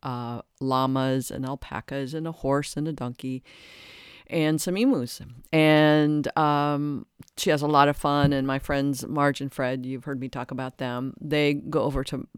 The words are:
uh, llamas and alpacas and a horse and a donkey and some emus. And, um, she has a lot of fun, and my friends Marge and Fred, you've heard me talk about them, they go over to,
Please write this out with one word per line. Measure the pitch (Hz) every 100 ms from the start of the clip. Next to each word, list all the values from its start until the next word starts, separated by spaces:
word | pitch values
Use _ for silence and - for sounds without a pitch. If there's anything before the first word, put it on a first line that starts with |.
uh, | 139 123 120 117 - _
llamas | 131 131 131 135 131 131 123
and | 135 131
alpacas | 139 - - - 139 131 156
and | 165
a |
horse | 160 135 139 143 -
and | 156
a |
donkey | 147 123 123 127 131 - - - - - - - - -
and | 165 156 156
some | 180 185
emus. | 254 196 123 - 139 - -
And, | 160 156 151 151 151 151 151 139 -
um, | 151 147 147 143 147 143 - _ - -
she | 190
has | 156
a | 147
lot | 147 143
of | 143
fun, | 147 143 143
and | 139 135
my | 135
friends | - 143 139 131 -
Marge | 151 143 139
and | 139
Fred, | - 127 131 127
you've | 131 135
heard | 139
me | 131
talk | 135 123
about | 147 131 -
them, | 127 123 131 -
they | 147 147 147 147
go | 160 151
over | 123 135 135
to, | 135 -